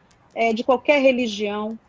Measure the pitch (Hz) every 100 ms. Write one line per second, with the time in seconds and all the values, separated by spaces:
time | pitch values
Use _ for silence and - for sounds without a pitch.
0 | _ _ _ - 226 226 247 247 - 294
1 | 262 247 240 202 208 208 214 226